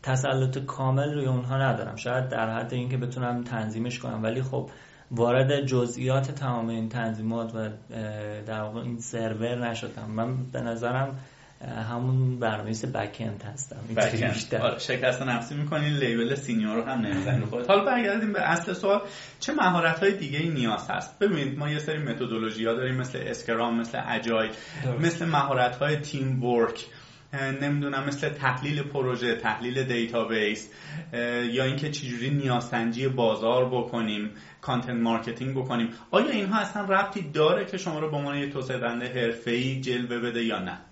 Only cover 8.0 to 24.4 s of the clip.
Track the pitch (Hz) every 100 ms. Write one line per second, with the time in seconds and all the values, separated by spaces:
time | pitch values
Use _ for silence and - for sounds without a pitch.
8 | 107 107 104 107 107 110 107 117 120 117
9 | - 117 110 107 117 123 120 113 - -
10 | 110 107 120 127 127 123 120 113 120 131
11 | 139 135 - - - - 127 113 110 120
12 | 127 131 127 123 113 107 107 113 123 110
13 | 104 - 113 104 107 - - - 110 113
14 | 101 113 110 - - 113 117 - - 123
15 | 127 120 131 117 - 147 147 151 147 143
16 | 127 117 117 139 - 113 107 113 113 120
17 | 107 95 127 120 - - 247 302 302 247
18 | 208 214 214 202 - 170 180 180 196 208
19 | - - - - - 302 185 175 165 151
20 | 196 196 143 143 170 143 117 104 - 101
21 | - - 202 160 139 139 147 151 151 151
22 | 139 113 120 113 110 110 113 117 131 131
23 | 127 - - 120 - 113 117 117 117 -
24 | - 113 113 113